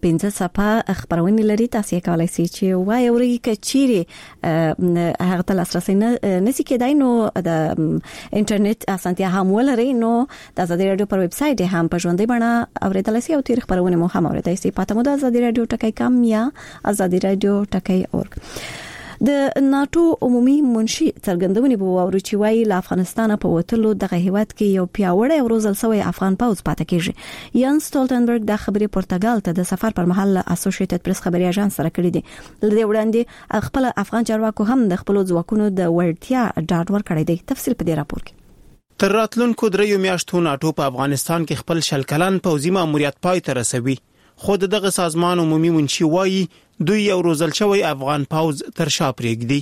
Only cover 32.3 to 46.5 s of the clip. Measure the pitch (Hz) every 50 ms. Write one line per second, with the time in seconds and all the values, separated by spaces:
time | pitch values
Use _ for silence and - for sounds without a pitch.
32.3 | - - - - - - - 214 208 214 226 208 208 220 214 220 214 233 240 -
33.3 | - - - - - 214 202 - _ 277 262 254 - - 202 - - 220 240 -
34.3 | 220 220 220 220 220 - 214 202 247 269 240 202 175 185 - - 196 202 196 185
35.3 | 175 170 170 - 220 214 208 208 190 185 180 170 170 175 180 175 160 165 - -
36.3 | 254 262 240 - - - 160 160 - 165 175 180 196 208 202 - 180 156 160 170
37.3 | 170 175 - - 269 - - - 240 - 165 170 165 151 147 - - - - -
38.3 | - - _ - - - - - - _ _ _ _ _ - 196 196 220 220 214
39.3 | - 226 240 240 226 - - 220 175 196 208 214 202 196 190 190 185 175 - -
40.3 | - 175 170 160 139 135 - 160 151 - 156 139 127 123 135 143 143 131 - -
41.3 | 170 170 165 143 160 123 - - 170 165 147 - - 139 - - 147 151 175 190
42.3 | 190 185 - 185 160 147 135 170 185 196 175 160 151 151 147 143 139 _ - 180
43.3 | 185 180 - - 135 123 117 - - 127 117 131 135 127 _ _ _ _ _ _
44.3 | _ _ - - 202 202 190 190 196 214 190 196 - - 185 170 156 165 175 175
45.3 | 180 175 170 156 156 156 160 170 170 160 151 139 - - 175 156 156 180 190 190
46.3 | 190 190 185 165